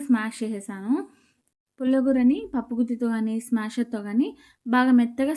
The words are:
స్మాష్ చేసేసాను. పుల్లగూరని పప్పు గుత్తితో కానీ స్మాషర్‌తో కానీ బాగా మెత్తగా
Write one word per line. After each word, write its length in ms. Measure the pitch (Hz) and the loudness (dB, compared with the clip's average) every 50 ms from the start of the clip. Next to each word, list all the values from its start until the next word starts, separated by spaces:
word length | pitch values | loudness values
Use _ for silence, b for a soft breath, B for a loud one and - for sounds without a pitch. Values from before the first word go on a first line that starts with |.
| 285 277 | 0 0
స్మాష్ 300 | 247 220 214 220 226 - 233 | 0 0 0 -4 -6 -8 -8
చేసేసాను. 500 | 214 226 202 202 - 202 190 196 214 269 349 - b b b b b b b b _ _ _ _ _ _ _ | -8 -8 -8 -10 -12 -12 -10 -4 -2 -2 -2 -2 b b b b b b b b _ _ _ _ _ _ _
పుల్లగూరని 600 | 262 262 262 269 247 269 269 262 247 247 294 403 453 - - | -2 0 2 2 2 2 2 4 4 4 4 2 -2 -4 -4
పప్పు 200 | 254 233 - 240 226 | -4 -4 -4 -2 -2
గుత్తితో 280 | 240 233 240 226 247 233 226 | -2 -2 -2 -2 -2 -2 -2
కానీ 200 | 220 220 220 220 226 226 - | -2 -2 -2 -4 -4 -2 -2
స్మాషర్‌తో 520 | 233 220 214 220 - 247 233 233 233 208 202 208 | -2 -2 -2 -4 -4 -4 -4 -4 -4 -8 -8 -2
కానీ 200 | 208 233 302 427 - b b b b b _ 240 233 | 0 2 2 0 -2 b b b b b _ 0 2
బాగా 160 | 254 254 262 254 240 | 2 4 6 6 6
మెత్తగా 340 | 233 233 233 - 269 285 320 | 4 4 0 -2 -2 -2 -2